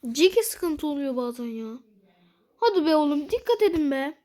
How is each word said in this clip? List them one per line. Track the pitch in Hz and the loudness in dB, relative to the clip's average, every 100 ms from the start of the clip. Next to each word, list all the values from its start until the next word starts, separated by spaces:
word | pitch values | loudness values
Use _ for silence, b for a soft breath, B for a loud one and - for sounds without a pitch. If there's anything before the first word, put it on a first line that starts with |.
| 254 | -8
Ciddi | 240 359 381 | 2 4 4
sıkıntı | 440 - 349 294 302 | 0 -4 -4 -4 -4
oluyor | 285 277 254 | -4 -4 -4
bazen | 240 240 | -6 -6
ya. | 240 226 226 240 _ _ b b b b b _ | -10 -8 -10 -14 _ _ b b b b b _
Hadi | 466 381 311 | 2 2 4
be | 311 | 4
oğlum, | 294 294 294 | 4 0 -2
dikkat | 480 480 466 | -4 0 2
edin | 415 330 294 | 2 2 0
be. | 269 277 320 | 0 -4 -8